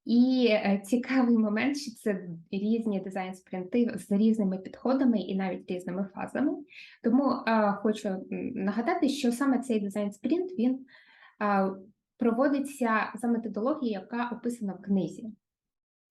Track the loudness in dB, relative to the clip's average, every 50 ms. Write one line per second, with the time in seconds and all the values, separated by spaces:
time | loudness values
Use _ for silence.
0 | _ 4 6 6 6 6 6 4 4 4 4 4 4 2 0 0 0 0 0 0
1 | 0 2 2 2 4 4 4 4 4 2 2 0 0 0 -2 -2 -6 -10 -12 -6
2 | -4 -2 -2 -2 -6 -10 -12 -14 -10 _ -4 -2 0 0 0 0 0 -2 -2 -2
3 | -4 -6 -6 -6 -6 -6 -8 -12 -12 _ -8 -8 -4 0 2 2 2 2 0 -4
4 | -2 0 2 4 6 4 4 4 2 0 -2 -4 -6 -12 -10 -4 -2 0 2 4
5 | 4 4 4 2 0 -2 -2 -2 -2 -4 -4 -6 -6 -6 -6 -6 -6 -6 -6 -4
6 | -6 -6 -8 -10 -8 -6 -2 -2 0 0 -2 -4 -8 -14 -20 -20 -20 -20 -12 -4
7 | 0 2 4 4 4 2 0 0 0 2 2 4 4 2 2 0 0 -2 -2 -2
8 | -4 -4 -4 -6 -6 -8 -8 -6 -6 -6 -4 -2 -2 -2 -2 0 0 0 0 2
9 | 2 2 2 2 0 0 0 2 2 2 2 2 0 0 -2 -2 -2 -2 -2 -4
10 | -4 -4 -4 -6 -2 -2 0 -2 -2 -2 -2 0 0 0 0 -2 -6 -14 -20 -20
11 | _ _ _ _ -20 -18 _ -2 0 2 2 2 2 0 -2 -6 -12 -20 _ _
12 | _ _ _ 0 0 2 2 2 2 2 2 0 -2 -4 -4 -2 0 0 0 0
13 | 0 -2 -6 -4 -2 -2 -2 -2 -2 -6 -6 -2 -2 -2 -2 -2 -2 -4 -4 -6
14 | -8 -8 -6 -6 -6 -6 -8 -8 -6 -8 -6 -6 -6 -8 -8 -8 -4 0 0 0
15 | 0 -2 -6 -10 -12 -14 -14 _ _ _ _ _ _ _ _ _ _ _ _ _
16 | _ _